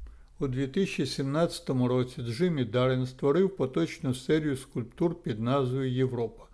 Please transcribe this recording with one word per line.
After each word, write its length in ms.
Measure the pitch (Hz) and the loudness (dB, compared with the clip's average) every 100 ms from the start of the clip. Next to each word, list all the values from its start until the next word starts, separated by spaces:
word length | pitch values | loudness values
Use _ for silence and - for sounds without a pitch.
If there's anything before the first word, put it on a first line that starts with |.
| - - - - | -14 -16 -18 -6
У 80 | 139 | -2
дві 180 | 127 135 | -2 -2
тисячі 400 | 190 190 - 135 | 0 0 0 -2
сімнадцятому 840 | - 135 147 170 - - 131 123 | -2 -2 2 0 -2 -2 2 2
році 340 | 127 127 - | 2 0 -4
Джиммі 420 | 120 113 180 156 | -6 0 0 2
Дарен 420 | 113 123 127 131 127 | 0 2 2 2 -2
створив 500 | - 143 151 190 - | 0 2 4 2 2
поточну 580 | 131 165 165 - 139 | -2 0 -2 -2 -4
серію 420 | 123 - 156 156 131 | -2 2 2 2 -2
скульптур 680 | - 151 110 - 170 165 | -4 -8 -6 -2 -2 -2
під 180 | - 107 | -6 -2
назвою 520 | 117 139 127 131 131 | 0 2 2 0 0
Європа, 520 | 127 131 123 113 - - | 2 0 0 -4 -6 -20